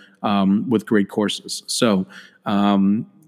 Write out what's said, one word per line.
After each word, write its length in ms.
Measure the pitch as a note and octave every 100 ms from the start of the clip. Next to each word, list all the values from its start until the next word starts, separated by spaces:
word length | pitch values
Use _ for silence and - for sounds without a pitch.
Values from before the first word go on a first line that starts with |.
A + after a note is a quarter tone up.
| - _
um, 440 | A#2 G2+ G2 G2+ F#2
with 180 | A2 -
great 220 | G#2+ G2
courses. 540 | - G2+ - - - -
So, 380 | - A#2+ G2 F#2+ - - _
um, 640 | - G2+ G2+ G2+ G2 G#2 - _